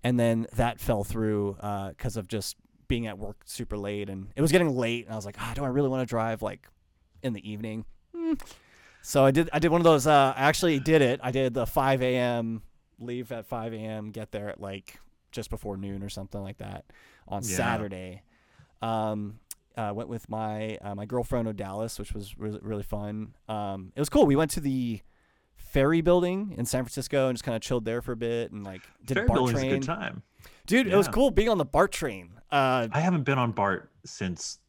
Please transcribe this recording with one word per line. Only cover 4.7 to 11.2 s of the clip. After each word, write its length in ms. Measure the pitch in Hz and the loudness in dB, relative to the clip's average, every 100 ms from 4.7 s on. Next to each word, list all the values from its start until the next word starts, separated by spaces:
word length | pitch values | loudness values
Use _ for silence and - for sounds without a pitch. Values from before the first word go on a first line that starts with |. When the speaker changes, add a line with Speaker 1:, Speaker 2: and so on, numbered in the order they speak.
| 127 | 2
Speaker 1:
late, 280 | 117 120 110 | 0 -2 -6
and 80 | |
I 40 | 110 | -10
was 80 | 104 | -10
like, 100 | - | -10
"Ah, 120 | 117 120 | -8 -4
do 80 | 139 | -2
I 40 | |
really 200 | 127 139 | 0 2
wanna 160 | 131 123 | 0 -2
drive, 360 | 117 113 113 | -2 -2 -2
like, 280 | 107 95 - _ _ _ _ _ | -6 -8 -16 _ _ _ _ _
in 100 | - | -6
the 160 | 104 104 | -6 -8
evening?" 360 | 104 110 110 - - _ 339 | -8 -8 -8 -12 -16 _ -6
Hmm. 180 | 330 311 - - _ _ - _ | -2 -2 -6 -18 _ _ -20 _
So 240 | - 143 135 | -2 4 6
I 60 | |
did, 180 | 135 165 | 6 2
I 80 | 151 | 2
did 120 | 165 | 2
one 100 | 165 | 6
of 40 | 170 | 6
those, 200 | 156 135 | 6 8
uh, 260 | 147 135 131 | 6 6 4
I 40 | |
actually 360 | 139 156 180 147 | 2 4 2 2
did 220 | 135 160 | 4 6
it. 180 | 131 135 | 6 2